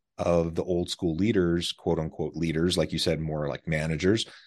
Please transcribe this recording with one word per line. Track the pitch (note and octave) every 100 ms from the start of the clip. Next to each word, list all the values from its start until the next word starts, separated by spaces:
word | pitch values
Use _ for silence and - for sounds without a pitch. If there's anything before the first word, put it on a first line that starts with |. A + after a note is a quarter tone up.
| _ -
of | F2 E2+ E2
the | E2
old | F2+ F2+ F2+
school | - F2 D#2+
leaders, | G#2+ G#2+ F2 E2+ E2+
quote | - - E2
unquote | D#2 - D2+ D#2
leaders, | E2 D#2 F2 F2
like | D#2+
you | D#2+
said, | F2 D#2
more | D#2 D2+ D2
like | C2 -
managers, | D#2 D#2+ D#2 F2+ A2+ - -